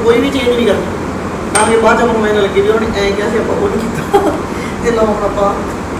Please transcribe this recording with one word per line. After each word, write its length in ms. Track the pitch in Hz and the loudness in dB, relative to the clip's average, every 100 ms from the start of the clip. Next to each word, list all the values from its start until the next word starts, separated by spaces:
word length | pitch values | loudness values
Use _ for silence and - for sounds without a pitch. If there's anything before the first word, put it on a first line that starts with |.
ਕੋਈ 160 | 226 254 | 2 2
ਵੀ 100 | 277 | 2
ਚੇਂਜ 180 | 269 247 | 0 0
ਨਹੀਂ 180 | 240 208 | 2 2
ਕਰਨਾ, 140 | 190 - - - - - - - | 0 -2 -6 -6 -6 -6 -6 -4
ਤਾਂ 160 | 202 214 | 0 2
ਕਿ 60 | 226 | 4
ਬਾਅਦ 220 | 220 - | 4 4
'ਚ 40 | |
ਆਪਾਂ 120 | 233 | 2
ਨੂੰ 120 | 220 208 | 2 2
ਐਂ 80 | |
ਨਾ 60 | 208 | 2
ਲੱਗੇ 200 | 196 180 | 2 2
ਵੀ 80 | 202 | 2
ਉਹਨਾਂ 200 | 220 220 | 2 0
ਨੇ 200 | 202 196 | 0 0
ਐਂ 40 | |
ਕਿਹਾ 180 | 202 208 | 0 0
ਸੀ 80 | 226 | -2
ਆਪਾਂ 180 | - 196 | -2 0
ਉਹ 120 | 202 | 0
ਨਹੀਂ 100 | 220 | -2
ਕੀਤਾ। 540 | 226 - - 403 392 - - - - - | -4 -4 0 0 2 -2 -4 -6 -6 -4
ਤੇ 60 | 233 | -2
ਲਓ, 140 | 226 | 0
ਹੁਣ 180 | 220 208 | 0 0
ਆਪਾਂ 300 | 202 196 202 214 - - - - | -2 0 0 0 -4 -6 -8 -8